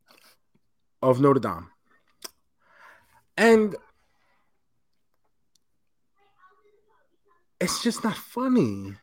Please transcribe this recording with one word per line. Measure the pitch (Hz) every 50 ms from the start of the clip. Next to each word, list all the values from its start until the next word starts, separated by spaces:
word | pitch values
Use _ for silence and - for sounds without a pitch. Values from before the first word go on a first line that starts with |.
| _ _ _ _ _ _ _ _ _ _ _ _ _ _ _ _ _ _ _ _
of | - 131 127 123
Notre | 139 143 139 131
Dame. | 110 107 87 82 85 - _ _ _ _ _ _ _ _ _ _ - - - _ _ _ _ _ _ _ _ - - - - _ _ _ _ _ _ _ _
And | - 208 233 226 220 214 208 156 - - _ _ _ _ _ _ _ _ _ _ _ _ _ _ _ _ _ _ _ _ _ _ _ _ _ _ _ _ _ _ _ _ _ _ _ _ _ _ _ _ _ _ _ _ _ _ 392 403 403 403 _ 370 370 403 415 427 415 415 _ _ _ _ _ _ _ _ _ _ _ _ _ _ _ _ _
it's | 180 180 - - -
just | 233 220 - -
not | 226 180
funny. | - - - - 240 254 269 254 240 151 110 101 98 98 98 98 -